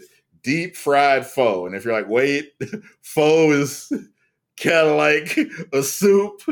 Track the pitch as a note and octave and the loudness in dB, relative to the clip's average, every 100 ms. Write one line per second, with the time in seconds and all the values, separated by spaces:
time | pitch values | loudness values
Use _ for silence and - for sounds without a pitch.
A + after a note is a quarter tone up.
0 | - _ _ _ B2 D#3+ F3+ - D3+ C#3 | -20 _ _ _ -4 -4 -4 -6 0 2
1 | C#3+ C3+ B2 - A#2+ F#2+ F2+ G2 A2+ A2 | 4 2 -2 0 0 0 -4 -8 -4 -4
2 | G2+ A#2 C#3 C#3+ D3 - B2+ G#3 - _ | 0 0 0 -2 -6 -12 -12 -12 -16 _
3 | - - D3+ D#3+ D#3+ C#3+ C#3+ - - C4+ | -8 0 4 4 4 2 0 -6 -8 -10
4 | - _ _ _ _ - D3+ E3 D#3 D3+ | -10 _ _ _ _ -6 0 2 2 2
5 | D3+ D3+ D#3 - C#4 - D#3+ C3+ C3+ - | 2 0 -2 -4 -4 -6 -6 -4 -4 0
6 | G3+ G3 G#3 - - | 2 2 2 -8 -10